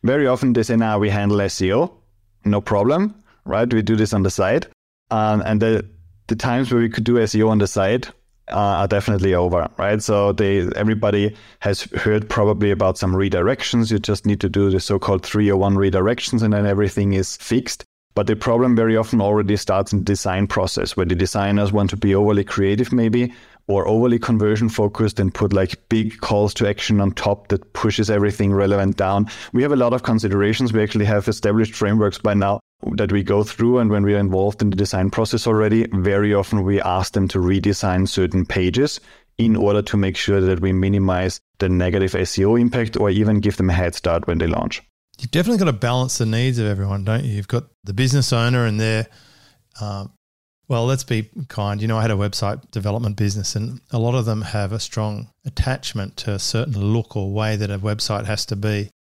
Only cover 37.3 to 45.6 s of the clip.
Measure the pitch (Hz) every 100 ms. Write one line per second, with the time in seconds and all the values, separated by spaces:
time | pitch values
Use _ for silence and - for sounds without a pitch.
37.3 | 95 90 98 92 98 101 90 95 - 90
38.3 | 95 85 - 92 101 143 - - - _
39.3 | _ 117 110 104 101 101 104 95 92 -
40.3 | 98 92 92 95 95 95 101 95 90 92
41.3 | - _ _ 95 90 90 98 95 90 92
42.3 | - 98 117 120 123 113 - 104 98 107
43.3 | 104 101 98 92 85 87 - 90 85 -
44.3 | 85 82 80 - - _ _ _ _ 123
45.3 | 160 180 233